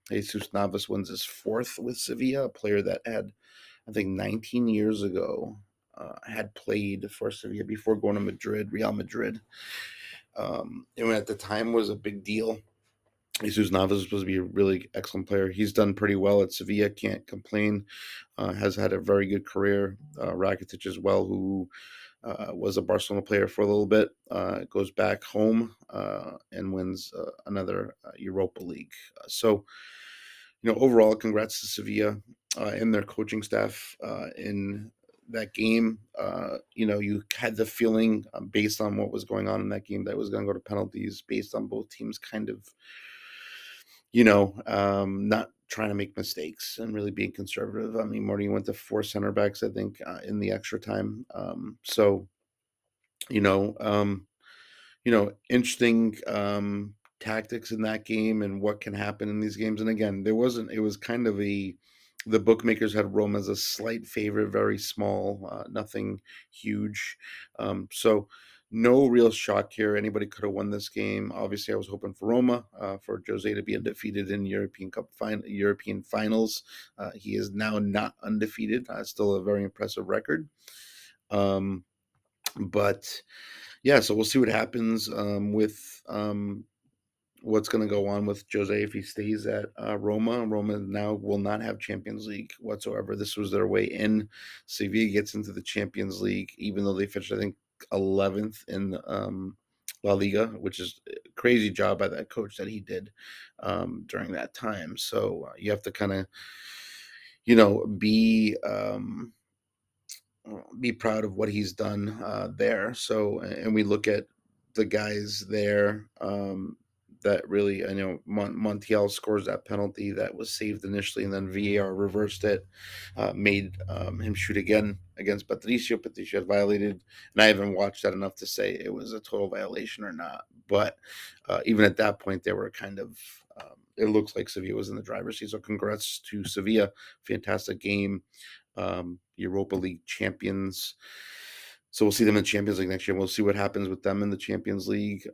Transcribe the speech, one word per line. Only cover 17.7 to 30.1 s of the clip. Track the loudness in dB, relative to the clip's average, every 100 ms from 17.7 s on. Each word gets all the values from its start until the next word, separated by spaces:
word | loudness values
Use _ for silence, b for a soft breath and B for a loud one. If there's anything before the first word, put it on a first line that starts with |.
| 0 -4 B B B B -6
Uh, | -4
has | 0 0 2
had | 0
a | 2
very | 4 4 4
good | 0
career. | -2 0 2 2 0 -4 -14 -8
Uh, | -4
Rakitic | 0 0 0 -6 -10 -8
as | -2
well, | 2 2 2
who, | -2 -2 -2 -4 B B B B _
uh, | -10 -8 -8
was | -4 -2 0
a |
Barcelona | 2 2 0 -4
player | 2 4 4
for | 2
a | 4
little | 4 6
bit, | 6 6 0 -6
uh, | -4 -2 -4 -2
goes | -2 0
back | 2 2 0
home, | -2 4 4 4 0 -6 -10
uh, | -6 -4 -6 -8 -14 _
and | -8 -4
wins, | -4 -4 -6 -10
uh, | -10 -10 -10 -6
another, | -4 -2 -2 -4 -12
uh, | -20 -12
Europa | -4 0 -2 -4
League. | -10 -12 -14 -20 -20 -20
Uh, | -10
so, | 0 4 4 B B B B B